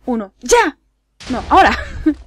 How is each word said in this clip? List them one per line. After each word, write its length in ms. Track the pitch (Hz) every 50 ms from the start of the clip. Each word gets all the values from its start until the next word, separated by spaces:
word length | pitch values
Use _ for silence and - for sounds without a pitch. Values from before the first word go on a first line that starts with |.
| _
uno. 260 | 262 240 226 202 196 _ _
¡Ya! 380 | - 240 480 480 427 320 - _ _ _ _ _ _ _ _ _ - -
No, 160 | 254 214 - -
ahora. 260 | 277 370 349 220 240 - - - - - -
<laughs> 120 | 311 285 - -